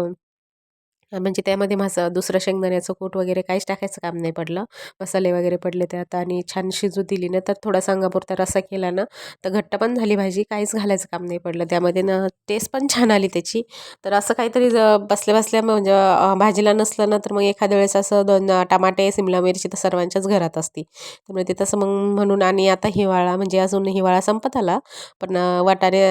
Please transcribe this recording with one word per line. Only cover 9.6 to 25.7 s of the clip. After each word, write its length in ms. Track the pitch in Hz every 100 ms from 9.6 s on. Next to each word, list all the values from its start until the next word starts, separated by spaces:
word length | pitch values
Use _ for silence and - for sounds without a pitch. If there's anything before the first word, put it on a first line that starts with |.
| - 202
पण 200 | 226 247
झाली 200 | 220 202
भाजी, 280 | 190 185
काहीच 320 | 214 208 208 220
घालायचं 320 | 202 190 -
काम 140 | 170 175
नाही 140 | 175
पडलं 260 | 175 170 170
त्यामध्ये 320 | 175 180 180
ना, 160 | 190 185 190 - -
टेस्ट 220 | 208 226
पण 140 | 269 277
छान 220 | 247 240
आली 160 | 208 196
त्याची. 320 | 175 170 226 233 - - - 196
तर 80 |
असं 200 | 202 208
काहीतरी 360 | 226 233 247 247
ज-, 260 | 233 220 208 202
बसल्या 260 | 208 - 220
बसल्या 280 | 220 226
म्हणजे, 280 | 220 214 196
अ, 400 | 196 196 180 190 190
भाजीला 340 | 208 190 208
नसलं 360 | 214 214 - 208
ना, 80 | 208
तर 140 | 208
मग 100 | 202
एखाद्या 340 | 202 202 196 202
वेळेस 180 | 196 196
असं 280 | 196 202 196
दोन, 260 | 196 196
अ, 120 | 185 185
टमाटे, 400 | 185 190 185 196
सिमला 300 | 202 190 185
मिरची 260 | 185 185 185
तर 100 | -
सर्वांच्याच 480 | 190 180 175 190 196
घरात 300 | 202 170 160
असते, 240 | 160 -
त्यामुळे 600 | 156 - - - _ 190 180
ते 60 | 185
तसं 180 | 196 208
मग 80 | 196 196 202 202
म्हणून. 260 | 202 196
आणि 260 | 185 190 190
आता 200 | 185 214 196
हिवाळा, 400 | 196 185 180 185
म्हणजे 240 | 196 190
अजून 280 | 185 196 196
हिवाळा 320 | 190 185 185
संपत 340 | 190 220 269 254
आला, 220 | 202 202 - - - -
पण, 160 | 185 185
अ, 240 | 180 180
वाटाणे 400 | 185